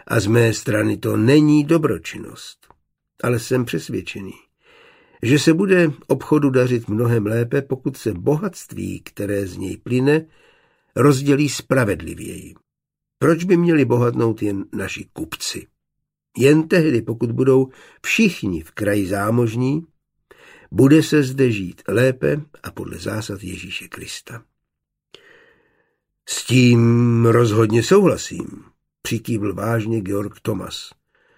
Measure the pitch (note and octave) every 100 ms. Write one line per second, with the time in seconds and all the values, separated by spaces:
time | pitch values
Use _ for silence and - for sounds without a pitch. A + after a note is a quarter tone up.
0 | - A2+ G2 A2+ A#2 G#2 - G#2+ A2 G#2
1 | A2+ G#2+ A2 D3+ D3+ D3+ D3 E3 D3 F2+
2 | - - F2 - - - _ _ _ _
3 | _ - A#2+ A#2+ - B2+ A#2+ D#3+ - A2
4 | F#2 G2+ F#2+ - _ _ _ _ _ _
5 | _ - A2+ C#3+ E3 E3 G3 F3+ E3 C#3+
6 | - C3 - D3+ C#3+ C3 B2 A#2+ A#2 G#2+
7 | A#2+ A#2 G#2 A#2 A#2 C#3+ C3+ C3 C#3 C3
8 | A2+ F2+ G2 D3+ G3+ - - G2 F#2+ F#2+
9 | - - G2+ G2+ G2 F#2+ G2 - - B2
10 | C3+ D#3 D#3+ _ _ _ _ _ _ -
11 | C3+ C3 C#3 C#3 D3 - - C3 A2 E2
12 | - E2 - - - - _ _ _ _
13 | _ - C#3+ E3 F3+ E3+ E3+ D#3+ B2+ A#2+
14 | A#2+ B2 A#2 G#2+ G#2 G2 F#2+ G2+ F#2+ -
15 | - - G#2+ - - - - _ _ _
16 | _ _ _ - C3 D#3 D#3+ F#3 D#3 A#2+
17 | A#2 A#2 B2 A#2+ C3 C3 C3 - - _
18 | - - A3+ - G#2 E2 - - G2+ G#2
19 | F#2 G2+ G2+ A#2+ A#2+ A2+ B2+ D3+ E3+ _
20 | _ _ _ _ - - - F2+ C3+ D#3
21 | D#3 D#3 C3 C3+ B2+ G#2+ F2+ - - G2+
22 | C3 C3 C#3+ D3 D3 - - - F#2 F2
23 | G2 G#2+ G#2 G2+ F#2 F2+ F#2 - F#2 -
24 | F2+ - - A#2 _ _ _ _ _ _
25 | _ - _ - _ _ _ _ _ _
26 | _ _ - - - B2 B2 A#2+ A#2 A#2+
27 | A#2+ A#2 A#2 A#2 A#2+ G#2+ A2 A2+ G#2+ G3
28 | F3+ G#2+ - - - - - _ _ _
29 | - A2+ - A2+ G2+ F#2 G#2 A#2 G#2+ A2+
30 | F#2+ G2+ G#2 - - G2 F2+ - - _
31 | _ _ _